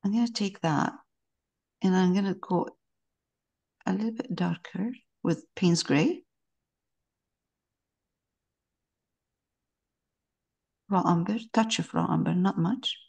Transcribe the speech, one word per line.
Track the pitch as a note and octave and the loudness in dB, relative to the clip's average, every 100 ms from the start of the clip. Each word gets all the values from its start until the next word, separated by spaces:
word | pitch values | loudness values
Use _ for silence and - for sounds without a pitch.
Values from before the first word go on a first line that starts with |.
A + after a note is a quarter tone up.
I'm | G3+ | 0
gonna | A3 A#3+ | 0 0
take | A3+ G3+ G3 | 0 -4 -2
that | E3 D3 - - _ _ _ _ _ _ _ _ | -2 0 -2 -6 _ _ _ _ _ _ _ _
and | F#3+ F#3 | 2 4
I'm | F3+ | 4
gonna | F#3 G3 | 2 0
go | F#3 - F3+ - - _ _ _ _ _ _ _ _ _ _ - | -4 -2 -2 -2 -10 _ _ _ _ _ _ _ _ _ _ -4
a | |
little | F#3+ A3 | -2 -2
bit | A3+ - | -6 -8
darker | E3+ F3 E3+ - F3+ A3 B3+ _ _ | -4 -2 -4 -8 -6 -6 -8 _ _
with | - D#3+ - | -4 -4 -6
Payne's | - F3+ E3+ | 0 2 2
Gray. | - D3 C#4+ F4+ _ _ _ _ _ _ _ _ _ _ _ _ _ _ _ _ _ _ _ _ _ _ _ _ _ _ _ _ _ _ _ _ _ _ _ _ _ _ _ _ _ _ _ _ _ _ _ | 2 2 2 0 _ _ _ _ _ _ _ _ _ _ _ _ _ _ _ _ _ _ _ _ _ _ _ _ _ _ _ _ _ _ _ _ _ _ _ _ _ _ _ _ _ _ _ _ _ _ _
Raw | G3 E3+ | 2 4
umber, | E3+ F3+ A3 - | 2 0 -4 -2
touch | - A3 - | -2 0 -2
of | E3 | -4
raw | E3 | -2
umber, | E3+ D#3+ - | 0 0 0
not | F3 F#3+ G3 | 0 0 0
much. | E3 B3+ - - | -2 -2 -4 -8